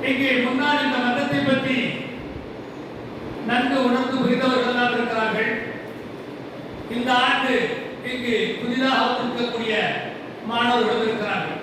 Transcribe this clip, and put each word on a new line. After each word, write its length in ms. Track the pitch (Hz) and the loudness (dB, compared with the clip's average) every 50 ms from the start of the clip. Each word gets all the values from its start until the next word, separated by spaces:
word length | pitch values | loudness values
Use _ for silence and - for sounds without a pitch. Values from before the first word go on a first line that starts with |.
| - 269 | 2 2
இங்கே 200 | 262 247 277 262 254 247 240 | 2 2 4 4 4 4 2
முன்னால் 400 | 247 254 269 285 302 294 294 269 | 2 2 2 4 4 4 4 2
இந்த 140 | 254 240 247 247 | 2 0 2 2
மன்றத்தை 360 | 240 247 285 285 285 285 277 277 | 2 2 2 0 2 2 2 4
பற்றி 300 | 269 254 254 262 269 254 240 190 151 - - - - - - - - - - - - - - - - - - - - - - - - - - - - - - - 226 | 4 2 2 2 0 0 0 0 -2 -4 -6 -6 -8 -10 -10 -10 -10 -10 -10 -10 -10 -12 -12 -12 -12 -12 -12 -12 -12 -12 -12 -12 -12 -10 -10 -10 -10 -8 -6 -2 0
நன்கு 280 | 240 247 269 262 269 262 254 240 | 2 2 2 4 2 4 4 4
உணர்ந்து 280 | 240 254 254 254 262 254 | 4 2 2 0 0 0
புரிந்தவர்கள் 560 | 240 240 240 262 262 254 247 247 240 240 247 247 | 2 2 2 4 4 2 4 4 2 2 2 2
தான் 160 | 247 240 240 | 2 2 2
இருக்கிறார்கள். 560 | 240 233 226 - 226 208 175 180 220 214 - - - - - - - - - - - - - - - - - - - - - - - - - - - - - 226 | 0 0 0 0 0 0 0 0 0 0 0 -2 -4 -6 -8 -8 -10 -10 -10 -10 -12 -12 -12 -12 -12 -12 -12 -12 -12 -12 -12 -12 -12 -12 -12 -12 -12 -10 -6 -4
இந்த 140 | 240 247 262 247 247 254 | -2 0 2 4 4 4
ஆண்டு 280 | 269 269 269 262 262 254 - 226 226 240 - - - - - - 247 | 4 2 2 2 2 2 2 2 0 -2 -4 -6 -8 -10 -8 -8 -6
இங்கு 260 | 254 254 240 240 220 202 226 233 208 - | -6 -4 -2 0 0 0 0 0 -2 -4
புதிதாக 400 | 240 240 247 254 262 269 262 - - | -4 -2 0 2 2 2 4 2 2
வந்திருக்கக்கூடிய 680 | 247 254 - 240 240 240 240 247 - - 226 226 220 214 214 196 - - - - - - - - - - - - 220 | 2 0 0 -2 -2 0 -2 -2 -2 -2 -4 -2 0 0 0 0 0 -2 -4 -6 -6 -8 -10 -12 -12 -12 -10 -6 -2
மாணவர்களும் 560 | 226 202 226 240 254 - 214 - - - 226 | 0 2 4 4 4 4 4 4 4 2 2
இருக்கிறார்கள். 500 | 220 - - 202 - - - - - - - | 2 0 0 -2 -2 -2 -2 -2 -4 -6 -8